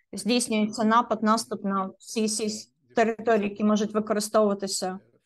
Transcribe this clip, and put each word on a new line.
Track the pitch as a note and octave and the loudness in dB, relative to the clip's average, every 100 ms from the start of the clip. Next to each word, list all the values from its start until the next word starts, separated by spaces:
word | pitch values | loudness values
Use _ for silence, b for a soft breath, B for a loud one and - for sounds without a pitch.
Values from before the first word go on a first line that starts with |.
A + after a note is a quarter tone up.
| _ | _
здійснюється | G3+ G3+ B3 B3 G#3+ G#3+ A#3+ | -8 0 0 0 0 0 0
напад, | A3 A3+ A#3+ G#3+ | 4 4 2 0
наступ | G#3+ A3 - G3 | 2 0 -2 -6
на | G3 G3 F#3+ - | -2 -2 -4 -8
всі, | - A#3 A3 | -8 -2 -2
всі | G#3+ G#3+ G#3+ - _ _ - | -2 -4 -6 -14 _ _ 0
території, | A3+ A3+ A3 A3 G3+ | 2 0 2 2 0
які | G3+ | 0
можуть | G#3+ G#3 G#3+ | 2 2 0
використовуватися | G#3+ G#3+ G#3 G#3+ A3 G#3 G3+ F#3+ - F#3 F#3+ - _ | -2 -2 -4 0 2 2 0 -4 -4 -6 -8 -16 _